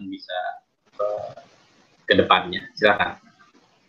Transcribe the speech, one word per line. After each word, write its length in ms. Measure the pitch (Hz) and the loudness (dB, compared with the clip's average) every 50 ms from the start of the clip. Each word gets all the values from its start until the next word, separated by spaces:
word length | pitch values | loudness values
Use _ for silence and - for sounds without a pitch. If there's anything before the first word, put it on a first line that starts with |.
bisa, 360 | 101 95 95 95 - - 90 90 90 - - - _ _ _ _ _ _ _ - | -6 -12 -12 -12 -10 -8 -6 -6 -6 -6 -8 -12 _ _ _ _ _ _ _ -4
eh, 320 | 104 104 104 104 104 117 - - - - _ _ _ _ _ _ _ _ _ _ | -4 -4 -4 -6 -8 -10 -14 -16 -20 -20 _ _ _ _ _ _ _ _ _ _
ke 160 | _ - 101 95 | _ 2 4 4
depannya? 480 | - - 95 92 90 87 90 95 - - - | 4 4 4 2 2 -2 -8 -10 -10 -12 -2
Silakan. 400 | - 107 104 101 - 92 98 - - _ _ _ _ _ _ _ _ _ _ _ _ _ | 2 4 4 4 2 0 -4 -6 -10 _ _ _ _ _ _ _ _ _ _ _ _ _